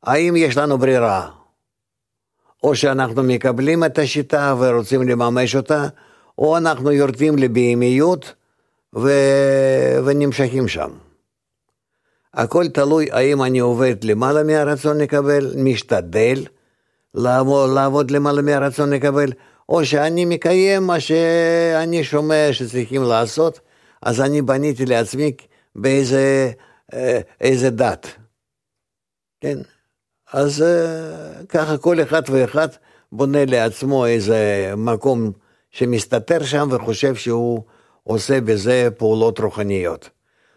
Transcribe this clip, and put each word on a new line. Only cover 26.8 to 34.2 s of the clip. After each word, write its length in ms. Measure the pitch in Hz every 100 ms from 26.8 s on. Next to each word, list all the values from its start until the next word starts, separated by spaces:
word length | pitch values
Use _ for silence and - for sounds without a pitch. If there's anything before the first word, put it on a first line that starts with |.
| _
אה, 260 | - 127 120 - _
איזה 300 | 127 131 131
דת. 360 | 117 120 80 - - - _ _ _ _ _ _ _ _ _ _ _
כן? 180 | 139 139 - _ _ _ _ _ _
אז, 300 | 131 143 143
אה, 840 | 165 175 165 160 160 160 156 156 170
ככה 280 | 170 156 151
כל 260 | 165 170
אחד 200 | 139 160 139
ואחד 380 | 135 120 143 156 - _ _ _
בונה 320 | 110 139 143
לעצמו 600 | 135 123 113 107 131 135 120
איזה 680 | 117